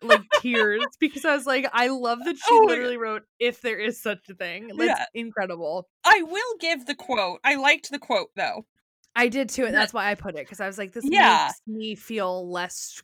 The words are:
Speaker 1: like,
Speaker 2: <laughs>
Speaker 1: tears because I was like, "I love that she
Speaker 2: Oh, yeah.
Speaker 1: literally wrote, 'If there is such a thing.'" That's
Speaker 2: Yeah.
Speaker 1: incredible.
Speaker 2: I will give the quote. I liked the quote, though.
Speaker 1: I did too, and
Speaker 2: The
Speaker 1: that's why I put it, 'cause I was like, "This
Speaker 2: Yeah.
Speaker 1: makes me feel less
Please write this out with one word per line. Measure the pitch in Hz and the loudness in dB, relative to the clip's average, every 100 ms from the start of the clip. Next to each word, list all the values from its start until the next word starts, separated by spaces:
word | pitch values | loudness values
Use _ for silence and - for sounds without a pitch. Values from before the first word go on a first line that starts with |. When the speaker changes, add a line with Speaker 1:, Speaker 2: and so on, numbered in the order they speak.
Speaker 1:
like, | 233 302 - | 4 4 6
Speaker 2:
<laughs> | |
Speaker 1:
tears | 302 247 233 214 208 190 - | 0 2 2 2 0 -4 -2
because | 302 277 | -2 0
I | 320 294 | 0 0
was | 254 | 0
like, | 262 247 | -2 0
"I | 233 247 | 0 0
love | 269 240 240 | 0 -2 -2
that | 277 285 | -4 -4
she | 415 466 | 4 6
Speaker 2:
Oh, | 440 330 | 8 4
yeah. | 247 | -2
Speaker 1:
literally | 240 | -4
wrote, | 226 214 - _ | -6 -6 -10 _
'If | 240 - | -2 -2
there | 247 208 | -6 -4
is | 214 240 | -4 -4
such | 226 185 - | -6 -8 -10
a | |
thing.'" | 185 180 175 226 214 | -12 -10 -10 -12 -2
That's | 330 285 | 0 0
Speaker 2:
Yeah. | - | -4
Speaker 1:
incredible. | 226 233 214 190 170 156 175 - _ | -8 -8 -6 -6 -6 -6 -6 -10 _
Speaker 2:
I | 339 415 | 4 4
will | 320 370 494 440 | 2 -6 -6 -4
give | 330 330 247 | -4 -4 -4
the | |
quote. | 277 - 240 196 - | -10 -2 -2 0 0
I | 262 285 | 0 2
liked | 269 302 - | 2 2 0
the | 285 | -12
quote, | - 220 - - | -2 -2 -2 -4
though. | 156 208 - _ _ _ _ 233 | -4 -6 -12 _ _ _ _ 0
Speaker 1:
I | 247 | 2
did | 254 262 | 2 -4
too, | - | -2
and | 240 | 0
Speaker 2:
The | 214 | 2
Speaker 1:
that's | 214 | 0
why | 233 202 | 0 -2
I | |
put | 202 202 156 | -2 -6 -10
it, | - | -12
'cause | 196 | -10
I | 196 | -10
was | 196 | -8
like, | 196 | -10
"This | 233 269 | -6 0
Speaker 2:
Yeah. | |
Speaker 1:
makes | 381 269 165 143 - - | 6 6 6 2 -4 -12
me | 220 220 | -10 -8
feel | 214 - 220 185 185 180 | -10 -8 -4 -4 -4 -6
less | 175 180 - - - | -6 -8 -8 -12 -16